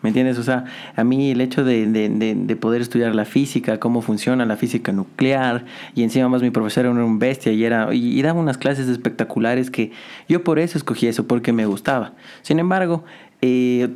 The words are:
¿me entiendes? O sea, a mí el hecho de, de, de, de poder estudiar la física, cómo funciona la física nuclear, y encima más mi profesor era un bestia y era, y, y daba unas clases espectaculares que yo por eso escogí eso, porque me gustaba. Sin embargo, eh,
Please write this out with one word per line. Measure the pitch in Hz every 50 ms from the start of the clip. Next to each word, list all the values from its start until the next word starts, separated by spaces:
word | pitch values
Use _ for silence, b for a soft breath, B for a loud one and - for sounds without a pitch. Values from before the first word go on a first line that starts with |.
¿me | - 110
entiendes? | 107 123 127 131 123 120
O | 117
sea, | 123 131 123 127 B B B B B B
a | - 113
mí | 120 127 135 139 139
el | 127 120
hecho | 127 127 127 - 139
de, | 131 123 113 110
de, | 107 110 110 107 104
de, | 104 107 110 110 107
de | 101 101 104 110
poder | 110 - 110 117 120
estudiar | 120 120 - 123 120 113 110
la | 107 107
física, | - - 131 143 139 - 123 120 - 110 107
cómo | - 117 120 120
funciona | 110 - 110 104 - - 127 127 120
la | 113 107
física | - - 113 - 113 - -
nuclear, | 98 98 95 - - - 127 131 135 135 131 127 120 120 120 B B B B B B
y | - 117
encima | 113 113 131 127 127
más | 127 127
mi | 123 123
profesor | - 117 110 107 - 123 123
era | 123 120
un | 120 117 113 110 107
bestia | 120 127 135 135 - 117
y | 110 107 113
era, | 117 117 113 110 104
y, | 110 123 120 120 120 135
y |
daba | 135 156 165 170
unas | 165 151 127
clases | - - 135 143 139 131 127
espectaculares | 123 120 123 120 113 - 117 110 - - 110 113 123 127 127 127
que | - - 113 107 B B B B B B B B
yo | 160 175 175
por | 175 160 147
eso | 165 170 - 156
escogí | - - 110 - 120 117
eso, | 113 - 104
porque | - 123 120 113 -
me | 117 113 110
gustaba. | 104 98 98 - - 139 127 107 - B B B B B B
Sin | B - 151 160
embargo, | 170 180 185 190 185 175 170 165 165 B B B B B B _
eh, | - 127 127 127 123 123 123 123 123 120 -